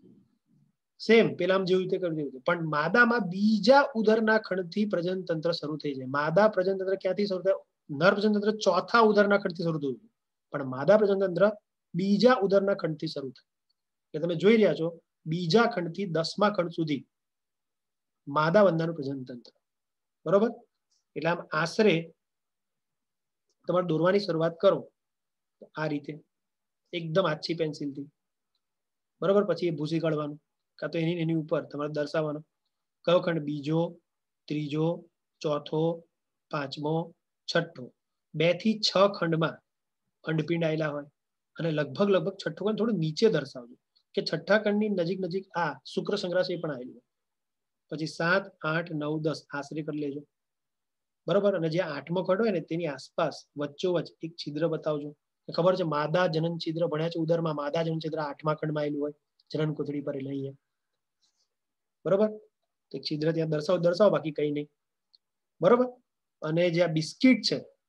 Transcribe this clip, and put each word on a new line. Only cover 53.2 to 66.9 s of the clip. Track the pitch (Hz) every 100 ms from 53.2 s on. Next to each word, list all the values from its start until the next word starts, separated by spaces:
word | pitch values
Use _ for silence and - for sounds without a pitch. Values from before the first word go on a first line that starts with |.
| 156 - - 143
વચ્ચોવચ | 143 143 185 170 - -
એક | 160
છિદ્ર | - 160 147 165
બતાવજો. | 156 156 151 147 - _ _ -
ખબર | 170 180 180
છે, |
માદા | 165 147 151 175 180
જનન | 156 165 165
છિદ્ર | 165 160 170
ભણ્યા | 151 165
છે | 170
ઉદરમાં, | 160 170 160
માદા | 147 143 165
જનન | 165 160
છિદ્ર | 160 156
આઠમા | 147 139 151
ખંડમાં | 151 156 151
આવેલું | 147 147
હોય, | 147 - _ _ -
જનન | 147 156
કોથળી | 147 143 147
પર, | 143 139
એટલે | 135
અહીંયા. | 139 135 139 _ _ _ _ _ _ _ _ _ _ _ _ _ _
બરોબર? | 156 196 214 214 _ _ _ _ _
તો | 139
એક |
છિદ્ર | 135 151 156
ત્યાં | 160 160
દર્શાવો, | 151 151 180
દર્શાવો, | 170 175 202
બાકી | 151 156
કંઈ | 151 147
નહીં. | 147 147 _ _ _ _ _ _ _ _ -
બરોબર? | 175 247 254 - _ _ _ -
અને | 156 160 175
જે | 165
આ |
બિસ્કિટ | 170